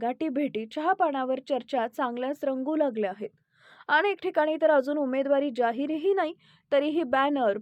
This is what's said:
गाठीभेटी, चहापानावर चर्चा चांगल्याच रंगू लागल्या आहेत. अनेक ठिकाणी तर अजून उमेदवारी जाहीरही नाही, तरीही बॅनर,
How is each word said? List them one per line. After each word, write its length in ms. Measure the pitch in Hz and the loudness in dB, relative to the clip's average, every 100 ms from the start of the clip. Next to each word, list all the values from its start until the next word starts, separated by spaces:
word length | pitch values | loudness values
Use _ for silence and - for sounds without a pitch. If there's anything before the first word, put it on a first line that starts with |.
गाठीभेटी, 640 | 226 254 320 262 285 208 220 | -4 -2 -2 0 -2 -4 -6
चहापानावर 760 | - 311 381 339 277 254 262 269 | -4 0 2 2 0 -2 -4 -2
चर्चा 380 | 269 240 262 247 | -6 -2 -4 -4
चांगल्याच 520 | - 254 240 254 285 | -4 -4 -4 -6 -4
रंगू 320 | 285 262 262 311 | -4 -2 -2 0
लागल्या 340 | 285 220 202 | 0 0 -4
आहेत. 200 | 196 214 _ _ _ - - - | -4 -12 _ _ _ -20 -20 2
अनेक 320 | 294 403 370 | 2 2 0
ठिकाणी 340 | 370 359 302 311 | -2 0 0 2
तर 100 | 311 | 4
अजून 260 | 294 262 294 | 4 2 -2
उमेदवारी 520 | 269 262 277 277 285 233 | 0 -2 2 2 2 0
जाहीरही 560 | 233 233 285 311 339 | -2 0 -4 -2 0
नाही, 200 | 392 320 349 _ _ _ | 0 0 -6 _ _ _
तरीही 320 | 285 294 311 | 2 2 -2
बॅनर, 540 | 277 262 277 285 233 202 | 0 2 2 2 0 0